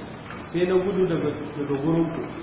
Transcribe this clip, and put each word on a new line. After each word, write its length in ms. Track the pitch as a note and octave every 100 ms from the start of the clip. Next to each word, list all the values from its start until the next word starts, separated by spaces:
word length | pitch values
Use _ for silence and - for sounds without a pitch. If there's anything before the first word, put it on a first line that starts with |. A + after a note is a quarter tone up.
| - - - - -
sai 200 | E3+ F3+
na 100 | F#3
gudu 280 | F#3 F#3 F3
daga, 260 | D#3 D3 C#3 -
daga 240 | - C#3 C#3
gurinku, 460 | D3+ E3 E3 - - -